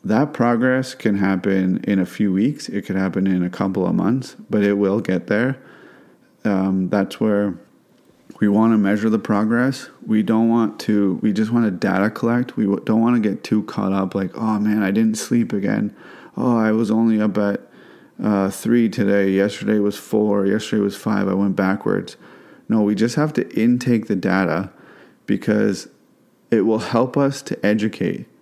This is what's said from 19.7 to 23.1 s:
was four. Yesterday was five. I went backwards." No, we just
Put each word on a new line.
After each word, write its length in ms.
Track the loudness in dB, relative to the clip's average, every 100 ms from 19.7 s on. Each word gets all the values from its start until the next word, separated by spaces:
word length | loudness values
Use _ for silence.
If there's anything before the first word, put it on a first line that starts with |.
| 0
was 180 | 0 -2
four. 480 | -2 0 2 2 0
Yesterday 360 | 0 -2 0
was 140 | 0 -2
five. 320 | -4 -2 0
I 60 |
went 240 | 0 0 0
backwards." 580 | 0 0 -2 -2 -4 -16 -20 -20 -20 -20 _
No, 140 | 0
we 120 | 2 2
just 200 | 0